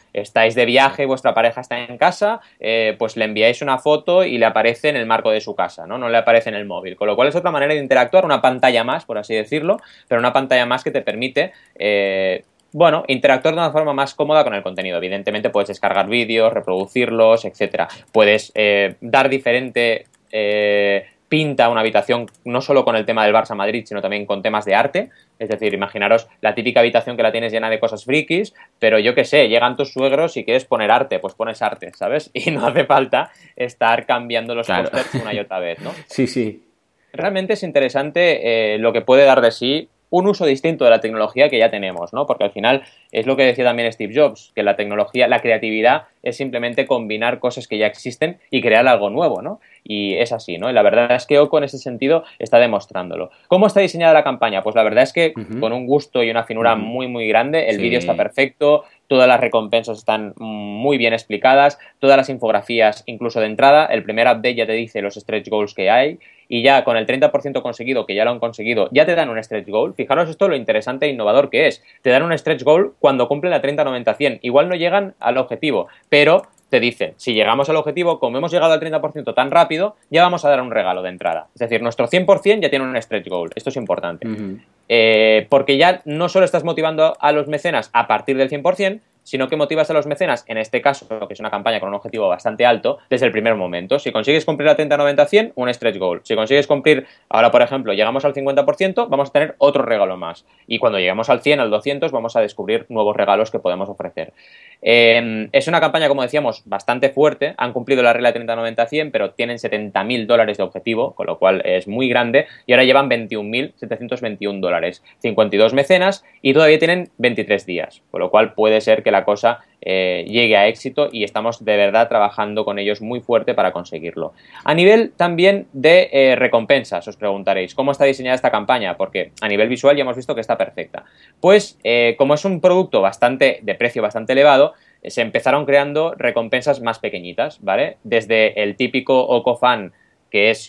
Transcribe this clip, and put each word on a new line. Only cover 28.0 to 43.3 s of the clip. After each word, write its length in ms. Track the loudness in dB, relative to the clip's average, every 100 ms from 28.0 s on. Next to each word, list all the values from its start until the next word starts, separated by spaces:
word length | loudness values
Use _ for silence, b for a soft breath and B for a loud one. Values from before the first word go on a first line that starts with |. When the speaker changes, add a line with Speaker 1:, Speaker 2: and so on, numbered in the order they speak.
Speaker 1:
frikis, 500 | -4 -2 -2 -4 -6 b b -2
pero 220 | 2 4
yo 140 | 2
qué 100 | 0
sé, 240 | 2 4 4
llegan 280 | 4 2 -2
tus 160 | -6
suegros 440 | -2 0 0 -2 -4
y 80 |
quieres 200 | -2 -2 0
poner 240 | -2 2
arte, 260 | 2 2 -4
pues 160 | -6
pones 280 | -8 -8 -4
arte, 280 | -6 -6 -16
¿sabes? 360 | -8 -4 -4 -6
<laughs> 40 |
Y 180 | -8 -6
no 120 | -2 -2
hace 180 | 0
falta 460 | 2 2 2 -2 -4 b b b
estar 500 | -8 -2 0 0 -2
cambiando 480 | -4 -4 -6 -4
los 120 | -6 -2
Speaker 2:
Claro. 220 | -2 -2
Speaker 1:
pósters 240 | -6 -6 -8
una 120 | -8
y 60 | -8
otra 180 | -8 -8
vez, 220 | -8 -8
¿no? 100 | -12 -16
Speaker 2:
<laughs> 60 | -10
Sí, 220 | -4 -2
sí. 340 | -2 -6 -8 _ _ _ _ _
Speaker 1:
Realmente 420 | -6 -4 -4 -4
es 80 | -4
interesante, 1080 | -2 0 0 -2 -2 0 2 2 0 0 0
eh, 40 | 0
lo 140 | 0
que 80 | 0
puede 240 | 4 6
dar 160 | 6 6
de 100 | 2
sí 380 | 0 -4 -4 -8 _ -4
un 200 | -2 0
uso 180 | 0 0
distinto 380 | 0 -2 2
de 60 | 4
la 100 | 4
tecnología 480 | 2 -4 -2 2 2
que 100 | 4
ya 100 | 2
tenemos, 440 | 2 -6 -8 -8
¿no? 140 | -6 -4
Porque 180 | -2
al 80 | -2
final 320 | -2 0 0 b b b
es 160 | -4
lo 100 | -2